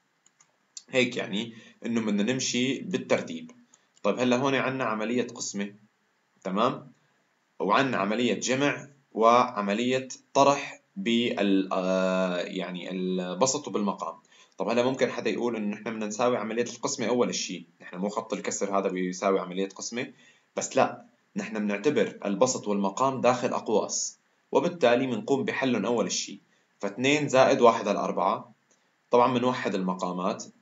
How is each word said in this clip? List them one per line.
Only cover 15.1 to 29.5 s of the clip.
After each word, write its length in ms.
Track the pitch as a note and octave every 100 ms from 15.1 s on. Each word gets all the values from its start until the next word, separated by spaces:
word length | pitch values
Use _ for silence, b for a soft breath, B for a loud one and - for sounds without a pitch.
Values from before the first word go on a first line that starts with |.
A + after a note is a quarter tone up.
حدا 180 | - A2
يقول 260 | - A#2+ A2
إنه 120 | G#2
نحن 160 | G#2
بدنا 220 | A#2 A2 G#2+
نساوي 320 | G#2+ B2 A#2+
عملية 260 | G#2+ A2+
القسمة 440 | A#2 - C#3 - A2
أول 280 | B2 G2+ -
شي، 320 | - F2+ - _
نحن 160 | - F#2
مو 120 | G2+
خط 240 | A2+ -
الكسر 460 | G2 - G2+ G2+ G2
هذا 80 | F#2+
بيساوي 520 | F#2 F#2 F#2 G2 F#2+
عملية 300 | F2 F#2 G2
قسمة، 440 | - - A#2 - b b b b -
بس 220 | - C3
لا، 280 | B2 - - _ _ G2
نحن 240 | G2 A2
بنعتبر 600 | G#2 G2+ D3+ B2 F#2 - G2+
البسط 420 | G2 B2+ G#2+ G#2
والمقام 540 | G2+ G2 - C3 C3
داخل 320 | A#2+ B2 B2+
أقواس، 640 | - - G#2 - - - - _ _ _
وبالتالي 560 | C3+ E3+ F3 A#2+ A#2+ C3+
بنقوم 380 | A2+ G#2+ C3+ G#2+
بحلهم 400 | G#2+ C3+ A2+ G2
أول 260 | A#2+ F#2
شي. 280 | - - - _ _ _ _
فاثنين 480 | G2+ - C3 D3+ C#3+
زائد 340 | B2+ B2+ C3+
واحد 260 | A#2 A2+ G#2
على 120 | F#2+
أربعة، 540 | F2+ F2 F#2 B2 - _ _ _ _ _ _
طبعًا 220 | A#2+ B2
بنوحد 420 | B2 B2